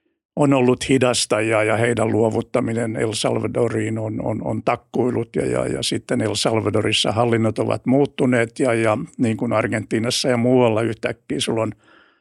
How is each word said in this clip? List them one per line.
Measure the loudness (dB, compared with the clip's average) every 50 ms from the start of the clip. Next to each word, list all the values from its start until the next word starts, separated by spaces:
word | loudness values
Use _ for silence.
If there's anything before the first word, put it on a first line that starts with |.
| _ _ _ _ _ _ -2
on | 0 2 4 4
ollut | 4 4 4 2 2 2 2
hidasta | 2 4 4 2 2 0 0 0 0 0
ja, | 2 2 2 2 2
ja | 2 2
heidän | 2 2 0 0 0 0 0
luovuttaminen | 2 2 2 2 0 -2 -2 -2 -2 -2 -2 -2 -2 -4 -4 -4 -4
El | -4 -4 -4 -2
Salvadoriin | -2 -2 -2 -2 -2 -2 -2 -2 -2 -2 0 0 -2 -2 -2 -4 -4
on, | -4 -6 -6 -6
on, | -4 -4 -4 -4 -4
on | -4 -4 -4 -2
takkuillut | -2 -4 -4 _ _ -2 -2 0 0 0 -2 -4 -4 -4
ja, | -4 -2
ja, | -2 -2 -2 -2
ja | -2 -4 -4 -4
sitten | -4 -4 -4 -4 -4 -2 -2
El | -2 -2 -2
Salvadorissa | -2 -2 0 0 0 0 0 0 0 0 0 0 0 0 0
hallinnot | 0 0 2 2 2 2 0 0 0 -2
ovat | -2 -2 -2 -2 0
muuttuneet | 2 2 2 2 0 0 0 0 2 2 2 0 -2 -2 -2
ja, | 0 0 2
ja | 2 2 2 0 0 -4 -6 -4
niin | -2 0 0 0
kuin | 0 -2 -2 0
Argentiinassa | 0 0 0 -2 -4 -4 -2 -2 -2 -2 -2 -2 -2 0 0
ja | 2
muualla | 2 2 4 4 4 4 4 2 2
yhtäkkiä | 0 -2 -4 -4 -6 -6 -6 -8 _ -6 -6 -4
sulla | -2 -2 -2 -2
on – | -2 -4 -6 _ _ _ -20 _ _ _ _ _